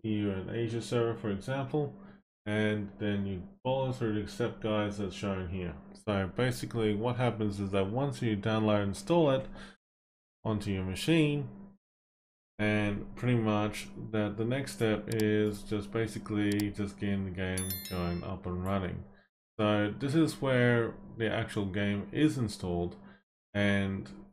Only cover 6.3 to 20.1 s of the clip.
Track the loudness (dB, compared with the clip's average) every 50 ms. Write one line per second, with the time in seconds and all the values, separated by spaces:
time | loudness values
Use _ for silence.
6.3 | 0 0 0 0 0 -2 -4 -4 0 2 2 2 2 2 0 0 0 2 0 0
7.3 | 2 0 0 0 0 -2 -2 0 2 2 2 2 0 0 -2 -2 -2 0 0 0
8.3 | 0 2 0 0 2 2 4 4 4 4 2 0 -2 -4 0 2 4 4 6 4
9.3 | 4 2 -2 -4 -10 -14 -14 -18 -20 _ _ _ _ _ _ _ _ _ _ _
10.3 | _ _ -2 -2 -2 0 0 0 -2 0 -2 -2 -4 -2 2 4 4 6 4 4
11.3 | 2 0 -4 -6 -10 -14 -18 -20 -20 _ _ _ _ _ _ _ _ _ _ _
12.3 | _ _ _ _ _ -2 0 2 2 2 2 0 0 -2 -6 -8 -6 -2 0 2
13.3 | 4 4 4 4 4 2 2 0 -2 -6 -10 -10 -10 -12 -8 -4 -2 0 0 0
14.3 | -2 -2 -2 0 0 -2 -2 -4 -2 0 2 2 2 2 0 -2 0 2 4 4
15.3 | 4 4 2 2 0 -4 -6 -4 -4 -4 -4 -2 -2 -2 -2 -2 -4 -6 -4 -2
16.3 | 0 2 2 2 2 2 0 0 -2 -2 -4 -4 -4 -4 -2 0 0 0 -2 -4
17.3 | -4 -4 -2 -2 -2 -2 -4 -6 -6 -8 -8 -6 -4 -2 0 0 -2 -2 -4 -6
18.3 | -8 -6 -6 -4 -4 -2 0 0 0 0 0 -2 -4 -6 -10 -12 -18 -20 _ _
19.3 | _ _ _ _ _ 2 2 4 4 4 2 0 0 -2 -2 2